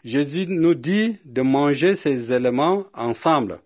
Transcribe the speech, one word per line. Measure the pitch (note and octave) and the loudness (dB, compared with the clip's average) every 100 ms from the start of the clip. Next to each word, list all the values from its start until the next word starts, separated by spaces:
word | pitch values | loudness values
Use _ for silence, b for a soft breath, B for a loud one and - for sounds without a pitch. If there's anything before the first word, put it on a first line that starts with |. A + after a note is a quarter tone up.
Jésus | A#2+ C3 C#3+ D#3+ F3+ | -2 -2 -2 -4 -4
nous | F3+ E3 | 0 2
dit | D3+ C3 G3+ A3 G#3 | 2 0 0 0 -4
de | C#3 A#2+ | -6 -2
manger | C3 C3+ C#3+ C3+ F3 | 2 2 2 2 2
ces | F#3+ D3+ C3 A#2 | 2 -2 -2 0
éléments | B2 B2 B2 D#3 G3 F#3+ | 0 2 2 0 0 -4
ensemble. | - A#2 A#2 D#3+ D#3 G#2 D#2 | -8 -6 -2 2 2 0 -8